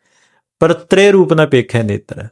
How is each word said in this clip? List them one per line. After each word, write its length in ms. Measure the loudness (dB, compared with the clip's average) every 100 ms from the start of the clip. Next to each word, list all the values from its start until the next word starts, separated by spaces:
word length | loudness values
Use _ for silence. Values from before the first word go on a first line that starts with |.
| _ _ _ _ _ _
"ਪਰ 140 | -2
ਤ੍ਰੈ 380 | -2 -2 0 2
ਰੂਪ 220 | 2 2
ਨਾ 120 | 0 0
ਪੇਖੈ 380 | 0 -2 -4
ਨੇਤਰ" 440 | -4 -6 -10 -18 -18